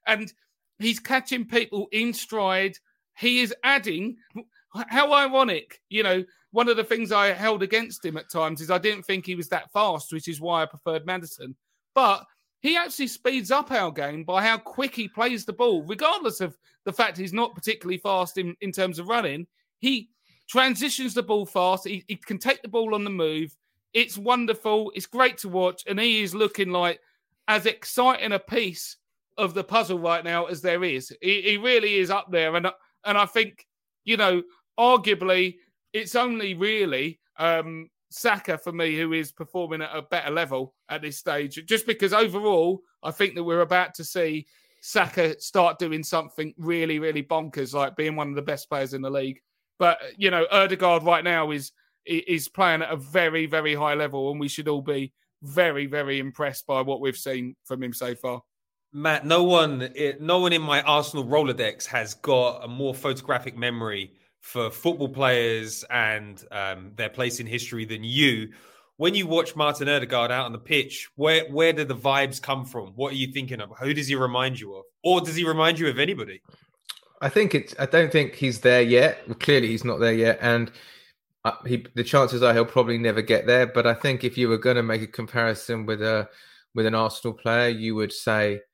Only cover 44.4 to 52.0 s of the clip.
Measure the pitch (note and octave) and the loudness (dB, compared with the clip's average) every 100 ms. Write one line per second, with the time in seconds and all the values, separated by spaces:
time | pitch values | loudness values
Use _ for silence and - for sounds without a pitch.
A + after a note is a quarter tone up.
44.4 | D3+ _ _ _ - G#3+ E3+ F3+ E3 D#3 | -10 _ _ _ 0 2 4 4 0 0
45.4 | - G3 F3 D#3+ E3+ D#3 D3 E3 D#3 - | -2 4 4 2 -4 -4 -2 -2 -4 -8
46.4 | D#3 D#3+ D#3+ E3+ D#3+ D3+ D#3+ D3+ C#3+ D#3+ | -10 -6 -2 0 0 0 -2 -4 -2 -4
47.4 | D#3+ D3 C3 C#3+ C#3 - D#3 D3+ C#3+ C#3 | -4 -8 -6 -2 -2 -2 -4 -2 -4 -6
48.4 | C#3+ C#3+ - C#3+ C3+ C3+ C3+ C#3 C3+ C3 | -6 -6 -6 -4 -4 -6 -4 -4 -4 -8
49.4 | _ _ _ - F3 - D#3 - G3 F3 | _ _ _ 2 2 2 -4 0 2 2
50.4 | E3 G3 G3 F#3 F#3 E3+ D#3+ E3+ F3 E3 | 4 4 4 4 4 4 4 4 4 0
51.4 | D#3 D3 C#3 _ _ _ | 0 -4 -8 _ _ _